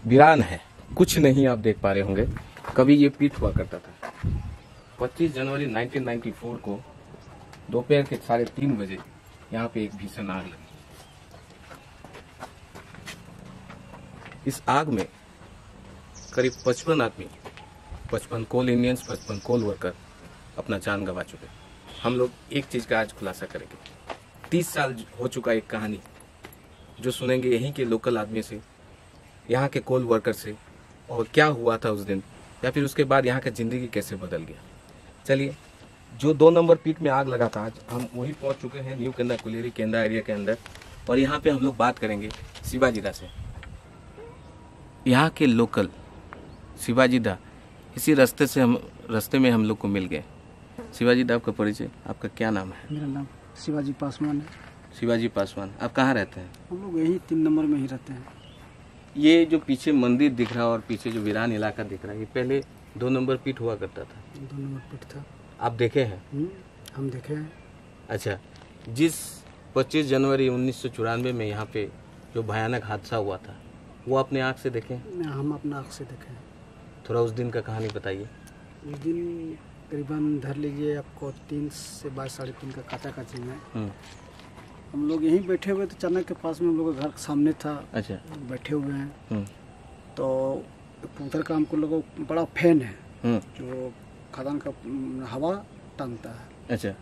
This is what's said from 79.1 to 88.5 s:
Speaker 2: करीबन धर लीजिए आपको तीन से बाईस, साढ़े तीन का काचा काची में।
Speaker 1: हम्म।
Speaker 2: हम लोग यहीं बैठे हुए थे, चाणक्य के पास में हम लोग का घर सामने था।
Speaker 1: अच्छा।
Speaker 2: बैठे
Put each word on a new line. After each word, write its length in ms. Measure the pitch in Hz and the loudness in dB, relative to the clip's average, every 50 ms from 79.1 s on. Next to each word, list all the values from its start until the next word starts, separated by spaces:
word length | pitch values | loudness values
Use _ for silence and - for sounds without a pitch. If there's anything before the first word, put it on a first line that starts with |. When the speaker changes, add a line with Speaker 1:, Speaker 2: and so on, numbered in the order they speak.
| 165 170 175 175 170 170 165 160 160 156 - - - - - - | -4 -2 -4 -6 -6 -8 -8 -10 -12 -14 -16 -20 -20 -20 -14 -10
Speaker 2:
करीबन 500 | 160 147 143 135 151 151 151 151 151 143 | -8 -8 -6 -4 -4 -2 0 0 0 -2
धर 160 | 123 139 139 | -4 -6 -6
लीजिए 400 | 143 147 147 139 143 147 147 147 | -6 -6 -6 -4 -4 -2 -2 -2
आपको 340 | 143 143 - - - - 139 | -4 -6 -12 -14 -12 -12 -12
तीन 380 | 131 - - - 147 147 147 147 | -12 -12 -12 -8 -6 -6 -6 -6
से 420 | - - - - - - - 147 | -8 -12 -14 -14 -16 -12 -12 -10
बाईस, 260 | 131 131 135 135 - | -10 -8 -10 -10 -10
साढ़े 160 | - 135 131 123 | -10 -10 -12 -10
तीन 180 | - - 135 | -12 -12 -12
का 100 | 127 131 | -12 -12
काचा 300 | 123 - - 127 - 143 | -12 -12 -12 -10 -10 -10
काची 320 | 131 - 127 - - 127 120 | -10 -10 -14 -12 -12 -12 -10
में। 180 | 123 131 147 - - - | -10 -12 -12 -14 -10 -8
Speaker 1:
हम्म। 160 | 117 107 101 98 - - - - - - - - - - - - - - - - - - - - | -6 -6 -6 -8 -12 -18 -20 -20 -20 -20 -20 -20 -20 -20 -20 -20 -20 -20 -20 -20 -20 -18 -10 -6
Speaker 2:
हम 160 | 143 147 147 | -4 -2 0
लोग 160 | 160 160 156 | 0 2 4
यहीं 220 | 160 160 196 196 | 4 4 4 4
बैठे 240 | 175 185 175 - 196 | 2 -2 -2 0 -2
हुए 160 | 196 190 196 | -2 -2 -2
थे, 100 | 185 - - | -6 -6 -6
चाणक्य 220 | - 175 175 185 175 | -2 -2 0 0 -2
के 120 | - 180 | -4 -8
पास 260 | - - 165 160 151 | -6 -4 -6 -4 0
में 80 | 175 170 | 0 2
हम 100 | 165 160 | 2 2
लोग 160 | 160 160 151 | 0 0 -2
का 120 | 131 143 | -2 -4
घर 60 | 151 143 | -6 -6
सामने 360 | - - - 147 143 147 156 156 | -8 -8 -2 2 4 4 4 2
था। 360 | - - 151 151 143 - - - | 0 -4 -8 -6 -8 -10 -6 -6
Speaker 1:
अच्छा। 420 | 113 104 - 101 - - - 156 | -6 -4 -4 -8 -10 -10 -14 -14
Speaker 2:
बैठे 380 | 151 139 123 | -12 -10 -10